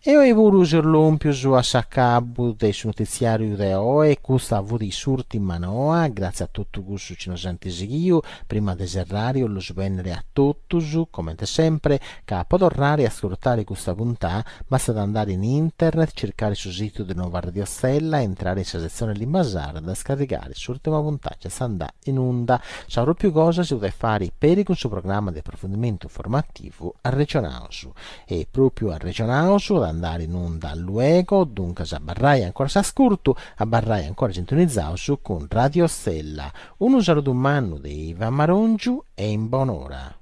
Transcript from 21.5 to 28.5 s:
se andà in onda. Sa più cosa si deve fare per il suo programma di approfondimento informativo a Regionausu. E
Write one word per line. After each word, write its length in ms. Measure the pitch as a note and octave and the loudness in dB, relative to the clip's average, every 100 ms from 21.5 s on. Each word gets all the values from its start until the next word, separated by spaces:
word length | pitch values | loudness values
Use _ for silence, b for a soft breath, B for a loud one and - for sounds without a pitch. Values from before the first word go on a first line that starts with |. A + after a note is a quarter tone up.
se 120 | - | -6
andà 300 | B2 F#2+ D2+ _ | -6 -4 -8 _
in 120 | - C3+ | -4 0
onda. 400 | B2+ B2 A#2 B2 B B B | 0 0 0 0 B B B
Sa 180 | - B2+ | 0 0
più 200 | F3 G#3 | 2 2
cosa 300 | D#3 D#3+ E3+ | 4 4 2
si 120 | E3+ | 0
deve 160 | B2+ G2 | 0 -2
fare 420 | - A#2 G#2+ F#2 - | -2 0 0 -2 2
per 180 | D3 F#3 | 4 4
il 80 | G3 | 2
suo 140 | F3 A#2 | 0 -2
programma 420 | G2 F2 G2+ G2+ | -4 -2 -2 -2
di 100 | D#2 | -6
approfondimento 680 | - - F#2+ G2+ A#2+ F#2+ - | -10 -10 -6 -2 -2 -4 -8
informativo 880 | - E2 C3 - - - - E2+ - | -10 -2 -2 -2 -10 -16 -10 -10 -6
a 80 | B2 | -2
Regionausu. 840 | C3 D3 D3+ F2+ B1 A1 - - B B B | 0 0 0 -2 -8 -12 -14 -14 B B B
E 240 | B F2 D#2 | B -6 -2